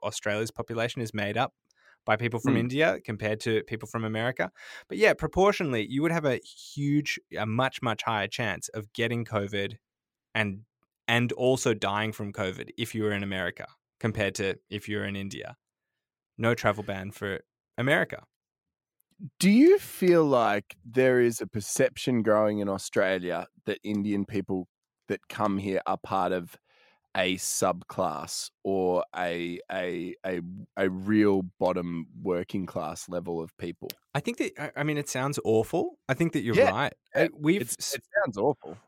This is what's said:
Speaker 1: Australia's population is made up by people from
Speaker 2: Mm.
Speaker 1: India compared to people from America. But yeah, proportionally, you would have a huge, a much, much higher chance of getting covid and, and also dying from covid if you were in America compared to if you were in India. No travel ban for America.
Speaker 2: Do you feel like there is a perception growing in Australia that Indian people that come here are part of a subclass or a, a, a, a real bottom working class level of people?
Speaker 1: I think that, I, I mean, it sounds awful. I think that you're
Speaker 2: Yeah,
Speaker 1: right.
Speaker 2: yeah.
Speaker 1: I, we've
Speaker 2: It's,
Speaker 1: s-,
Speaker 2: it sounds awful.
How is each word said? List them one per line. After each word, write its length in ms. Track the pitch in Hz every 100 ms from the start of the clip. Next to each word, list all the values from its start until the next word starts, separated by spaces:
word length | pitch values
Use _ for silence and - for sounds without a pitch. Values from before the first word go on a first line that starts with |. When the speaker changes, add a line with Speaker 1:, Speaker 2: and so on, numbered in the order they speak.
Speaker 1:
Australia's 480 | 104 - 107 104 113
population 500 | - - 113 120 -
is 120 | 113
made 240 | 104 101 107
up 160 | 131 _ _ _ _ _
by 120 | - 110
people 220 | 120 117
from 160 | 135 120
Speaker 2:
Mm. 40 |
Speaker 1:
India 400 | 123 135 165 190 -
compared 340 | 104 107 107
to 220 | 120 110
people 240 | - 107 110
from 160 | 117
America. 480 | 110 110 120 - 185 - - - -
But 80 | 196
yeah, 160 | 208
proportionally, 720 | - 156 175 196 196 160 117 107
you 140 | 131
would 100 | 165
have 140 | 170 147
a 140 | 120
huge, 800 | - - - 143 143 147 143 - - 80
a 80 | 107
much, 360 | 117 131 -
much 200 | 123 107
higher 240 | - 107 101
chance 420 | - 113 87 -
of 220 | 110 104
getting 300 | - 117 120
covid 520 | 113 107 101 101 101 110 _ _ _ _ _
and, 280 | 110 104 98 - _ _ _ -
and 240 | 117 120
also 400 | - 123 131 131 101
dying 360 | 98 104 110
from 220 | 107 104
covid 380 | 104 95 95 - -
if 160 | 113 110
you 80 |
were 80 | 107
in 80 | 101
America 440 | 98 95 87 - - _ _ _
compared 340 | 113 104 98
to 220 | 92 95 90 -
if 220 | 101 -
you 80 | 104
were 80 | 101
in 100 | 98
India. 420 | 98 62 - - _ _ _ _ _ _ _ -
No 160 | 113 120
travel 280 | 110 104
ban 280 | 101 95 98
for 300 | - 101 92 - _ _ -
America. 460 | 131 170 160 - - _ _ _ _ _ _ _ _ - 170 -
Speaker 2:
Do 120 | 190
you 260 | 226 330 403
feel 480 | - - 180 170 147
like 500 | 123 110 104 - -
there 380 | 120 120 131 123
is 180 | 120 113
a 60 | 101
perception 800 | 107 - - 131 - - 120
growing 340 | 110 107 107 104
in 100 | 101
Australia 800 | 95 - - 95 95 90 85 - _ -
that 120 | 98
Indian 420 | 104 104 104 101 98
people 420 | 101 90 92 87 _ _ _ -
that 200 | 101 -
come 300 | - 104 98
here 220 | 98 95 -
are 120 | 95
part 280 | - 95 90
of 260 | 92 85 - _ _ _ _ _
a 220 | 95 92 92
subclass 1160 | - - 95 87 - - 90 73 78 - - _
or 400 | - 95 92 90 -
a, 460 | 90 87 85 85 87 -
a, 460 | 95 90 87 87 - 95
a, 140 | 87 87 98 - -
a 120 | 95
real 520 | 92 98 107 104 95 92 -
bottom 480 | 101 90 87 85 78 -
working 440 | 95 87 90 101 90
class 440 | 92 80 87 -
level 320 | 90 87 82
of 140 | 82 -
people? 320 | 87 85 - - _ 139
Speaker 1:
I 60 |
think 160 | 233 233
that, 160 | 254 -
I, 140 | 147 135
I 40 |
mean, 140 | 147 147
it 120 | 143
sounds 280 | 127 135 139
awful. 560 | - 110 110 170 339 320 -
I 60 |
think 180 | 131 165
that 100 | 156
you're 140 | 170 160
Speaker 2:
Yeah, 160 | 269
Speaker 1:
right. 220 | 104 110 - _
Speaker 2:
yeah. 100 | -
Speaker 1:
I, 60 | 165 -
we've 240 | 151 196
Speaker 2:
It's, 120 | 233 -
Speaker 1:
s-, 180 | - 139
Speaker 2:
it 80 | - 208
sounds 140 | 180 98
awful. 400 | 127 143 - -